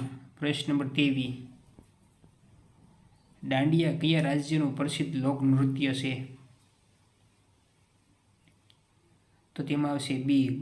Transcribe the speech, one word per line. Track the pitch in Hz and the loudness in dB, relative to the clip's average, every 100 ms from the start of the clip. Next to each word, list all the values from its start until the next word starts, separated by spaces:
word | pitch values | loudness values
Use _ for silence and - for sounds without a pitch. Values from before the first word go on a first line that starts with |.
| - - - - | -4 -10 -18 -6
પ્રશ્ન | 147 147 - | -4 -2 -2
નંબર | 143 131 | -2 -2
ત્રેવીસ, | 143 139 135 123 123 - - - - - _ _ _ - _ _ - - _ - _ - _ _ _ | 0 2 0 -4 -8 -14 -20 -20 -20 -20 _ _ _ -20 _ _ -20 -20 _ -20 _ -20 _ _ _
દાંડિયા | 135 135 147 165 160 131 | -2 2 4 4 2 0
કયા | 156 160 147 | 2 2 2
રાજ્યનું | 147 143 156 143 135 | 0 0 0 0 0
પ્રસિદ્ધ | 143 - 139 131 | -2 -2 -4 -2
લોકનૃત્ય | 131 135 135 135 135 135 139 | 0 2 4 4 2 0 -2
છે? | 127 131 131 - - - _ _ _ _ _ _ _ _ _ _ _ _ _ _ _ _ _ _ _ _ _ _ _ _ _ _ _ _ _ _ | -2 -4 -6 -10 -16 -20 _ _ _ _ _ _ _ _ _ _ _ _ _ _ _ _ _ _ _ _ _ _ _ _ _ _ _ _ _ _
તો | - | -8
તેમાં | 139 147 147 | -2 0 0
આવશે | 143 135 131 | -2 -2 -2
બી, | 131 139 123 123 | 2 2 2 0